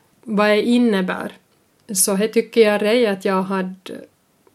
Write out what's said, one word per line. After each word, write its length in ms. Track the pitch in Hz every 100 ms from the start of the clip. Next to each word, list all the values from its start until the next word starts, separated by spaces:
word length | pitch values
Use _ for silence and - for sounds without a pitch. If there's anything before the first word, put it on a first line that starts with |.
| _ _
Vad 260 | - 208 208
det 140 | 208
innebär. 720 | 233 240 240 196 185 - 202 - _ _ _ _ -
Så 220 | 190 -
här 140 | 196 220
tycker 320 | 226 220 240
jag 220 | 214 208
rej 240 | 208 247 220
att 180 | 190
jag 180 | 202 190
hade 320 | 190 190 185 190 - - - _ _ _ _